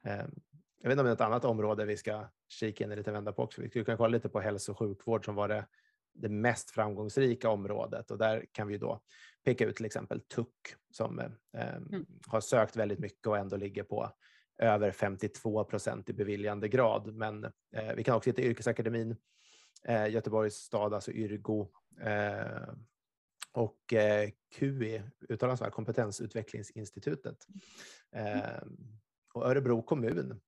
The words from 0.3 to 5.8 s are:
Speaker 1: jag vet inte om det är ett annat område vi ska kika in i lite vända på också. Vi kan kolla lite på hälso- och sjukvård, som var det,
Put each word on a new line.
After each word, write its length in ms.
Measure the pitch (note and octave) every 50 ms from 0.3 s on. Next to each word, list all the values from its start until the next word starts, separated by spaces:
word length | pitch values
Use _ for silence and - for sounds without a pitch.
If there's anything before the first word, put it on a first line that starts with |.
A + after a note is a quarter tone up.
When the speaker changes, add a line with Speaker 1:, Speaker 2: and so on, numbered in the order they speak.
| - - _ _ - D3+ _ _ _ _
Speaker 1:
jag 80 | - B2
vet 40 |
inte 80 | C3 C#3
om 40 | C3
det 60 | B2
är 40 | A2+
ett 60 | -
annat 240 | A#2 G#2+ A2+ A#2+ B2+
område 400 | B2+ A2+ G#2+ G#2+ G#2+ G#2+ G#2 G#2+
vi 120 | G#2 G#2
ska 320 | G#2 - A2 G#2+ G#2+ G#2+ - _ _ _ _
kika 360 | - - A2+ A2 G2+ - A2
in 80 | G#2
i 40 | G#2
lite 160 | G#2 G#2 G#2+
vända 200 | G#2 G#2 G2+ G#2
på 100 | G2 -
också. 200 | B2 A#2 - -
Vi 220 | A#2 A2+ - A#2+ G#2
kan 120 | - A#2
kolla 120 | A2+ A#2 A2+
lite 200 | A#2+ A2+ - G#2
på 120 | - G#2+
hälso- 320 | F#2+ G#2+ G2+ G2 - -
och 60 | G2+ -
sjukvård, 460 | A2+ G#2 G2 - - A#2 A2+ G#2+ -
som 100 | G#2+ G#2
var 140 | G2+ G#2 G2+
det, 180 | G#2 G#2+ G2+ _ _ _